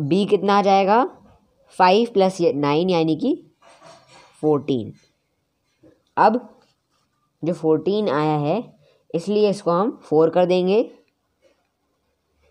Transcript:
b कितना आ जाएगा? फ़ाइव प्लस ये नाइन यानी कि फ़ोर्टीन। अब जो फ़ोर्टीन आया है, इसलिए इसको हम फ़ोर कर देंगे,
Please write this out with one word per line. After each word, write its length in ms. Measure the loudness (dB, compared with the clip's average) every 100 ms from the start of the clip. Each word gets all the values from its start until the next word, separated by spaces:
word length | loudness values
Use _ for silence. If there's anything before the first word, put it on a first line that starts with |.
b 240 | -2 0 2
कितना 300 | 0 2 2
आ 40 |
जाएगा? 420 | 2 2 2 2 0 -6 _ _ _ _ _ 0
फ़ाइव 300 | 2 4 2
प्लस 280 | 0 0 0
ये 120 | -2
नाइन 380 | 0 0 0 0
यानी 260 | 0 0 -2
कि 180 | -2 -6 -8 _ _ -20 -20 -20 _ -20 -20 _
फ़ोर्टीन। 500 | -2 -2 -2 -6 -6 -16 _ _ _ _ _ _ _ _ _ _ _ 0
अब 240 | 2 0 -8 _ _ _ _ _ _ _ _ _
जो 100 | -8
फ़ोर्टीन 540 | -4 -2 -2 -2 -4 -2
आया 260 | -2 -2 -2
है, 240 | -2 -4 -6 _ _ _ _
इसलिए 400 | -8 -4 0 0
इसको 200 | -2 -2
हम 200 | -2 -2 -6
फ़ोर 260 | -2 2 2
कर 160 | 2 0
देंगे, 360 | 0 0 0 -2 -10 _ _ _ _ _ _ _ _ _ _ _ _ _ _ _